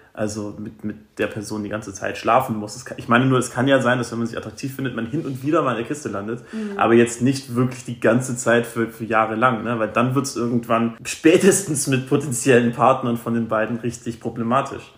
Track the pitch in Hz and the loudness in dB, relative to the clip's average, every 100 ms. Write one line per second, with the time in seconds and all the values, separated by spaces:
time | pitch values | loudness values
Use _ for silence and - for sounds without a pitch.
0 | _ - 107 107 104 98 110 - 107 101 | _ -6 -6 -4 -8 -10 -14 -10 -10 -10
1 | - - 104 107 101 107 104 107 104 95 | -12 -6 -4 -4 -8 -8 -6 -8 -8 -10
2 | 101 98 110 120 127 107 104 - - - | -8 -4 2 2 2 -4 -6 -10 -14 -10
3 | - 117 131 127 117 127 139 135 120 127 | 2 2 4 2 0 0 4 4 4 0
4 | 113 117 113 - 107 - 139 131 135 113 | -2 -4 -6 -6 -10 -10 -10 -6 -6 -6
5 | 113 156 143 131 135 165 135 110 113 - | -6 -4 -6 -6 -2 0 0 -2 -4 -6
6 | 107 101 104 117 - 220 208 202 110 117 | -6 -6 -6 -8 -8 -8 -6 0 4 6
7 | 117 - 123 131 - 120 127 - - 117 | 4 2 0 0 -2 -2 -2 -2 -10 0
8 | 113 120 - 117 117 117 117 117 113 - | 2 2 0 -2 2 2 2 -2 -4 -4
9 | 110 110 110 110 127 110 117 117 104 117 | -2 2 2 2 2 2 -2 -2 0 2
10 | 127 135 135 - 120 120 120 113 117 - | 2 0 -2 -2 0 0 2 2 0 -4
11 | - - 160 180 185 - - 147 - 131 | -10 2 6 6 6 4 2 -2 0 0
12 | - 139 151 120 139 123 120 123 123 131 | 2 0 0 0 4 6 4 4 4 4
13 | 123 113 117 117 110 110 110 117 120 - | 0 -2 -2 -2 0 -2 -2 -4 -6 -8
14 | 120 - 117 117 113 131 135 - - | -10 -8 -8 -6 -2 0 -2 -8 -14